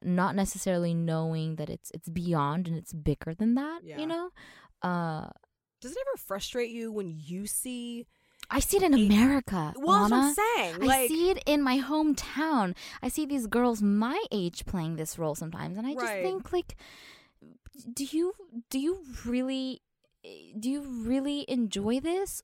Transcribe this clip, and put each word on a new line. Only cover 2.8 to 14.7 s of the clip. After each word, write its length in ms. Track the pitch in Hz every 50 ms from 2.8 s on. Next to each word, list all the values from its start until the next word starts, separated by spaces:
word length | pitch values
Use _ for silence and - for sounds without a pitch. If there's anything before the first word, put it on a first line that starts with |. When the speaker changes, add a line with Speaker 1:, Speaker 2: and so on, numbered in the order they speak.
| - - -
Speaker 1:
bigger 400 | 156 147 151 143 - - 160 165
than 200 | - 214 226 240
that, 260 | 254 277 302 330 339 359
Speaker 2:
Yeah. 160 | 320 302 285
Speaker 1:
you 80 | 311 320
know? 220 | 330 339 349 359 - - - - - - - - _ -
Uh, 460 | - 180 180 175 170 165 156 156 - 50 50 50 _ _ _ _ _ _ _ _
Speaker 2:
Does 120 | - 254 330
it 40 | 480
ever 160 | 523 554 523 -
frustrate 540 | - - 196 202 - - - 247 240 233
you 200 | 226 233 226 226
when 220 | 214 208 196 175 160 156
you 280 | 151 143 175 185 202
see 600 | 208 - - - 254 247 240 240 240 233 233 240 _ _ _ _ _ _ - - -
Speaker 1:
I 80 | - 277
see 160 | - - - 403
it 60 | 381
in 120 | 349 277
Speaker 2:
a 20 | 247
Speaker 1:
America, 760 | 214 196 208 208 240 269 285 277 247 - 202 180 156 151 170 262
Speaker 2:
Well, 320 | 277 339 381 415 415 302
that's 20 |
what 60 | 233 254
I'm 40 | 269
Speaker 1:
Lana. 100 | 285 294
Speaker 2:
saying. 420 | 403 415 453 480 - 202 175 160 175
Speaker 1:
I 40 | 269
Speaker 2:
Like 220 | 262 269 269 262 247
Speaker 1:
see 200 | 311 320 349 370
it 140 | 381 - -
in 160 | - 294 294
my 160 | 285 262 254 277
hometown. 1000 | 254 262 302 311 311 311 277 - - - - 262 311 320 311 254 202 180 175 - - - - - -
I 40 | 254
see 180 | - - 311 269
these 180 | 285 269 233
girls 380 | 208 196 233 247 247 233 208 208
my 360 | 202 202 208 220 240 294 403 453 -
age 340 | - 208 180 175 - - -
playing 300 | -